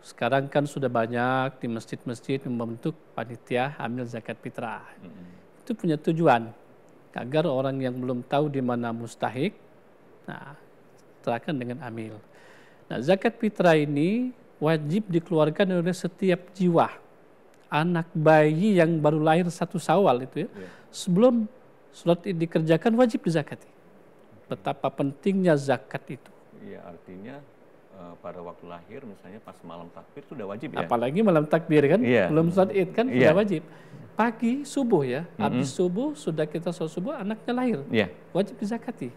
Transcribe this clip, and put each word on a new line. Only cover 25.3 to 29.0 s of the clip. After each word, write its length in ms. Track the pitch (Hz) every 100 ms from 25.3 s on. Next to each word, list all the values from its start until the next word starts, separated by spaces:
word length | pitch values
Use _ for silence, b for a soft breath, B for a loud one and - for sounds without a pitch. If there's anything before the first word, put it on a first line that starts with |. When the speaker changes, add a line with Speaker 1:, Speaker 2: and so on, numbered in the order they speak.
| 196 180 147
Speaker 1:
zakat 460 | 135 123 - 139 -
itu. 200 | 131 - - - -
Speaker 2:
Iya, 240 | 101 95 87
artinya, 500 | 87 - 92 107 139 143 _ - - _
eh, 220 | 98 87 85
pada 200 | 87 87
waktu 240 | 87 82 90
lahir 360 | 85 87 120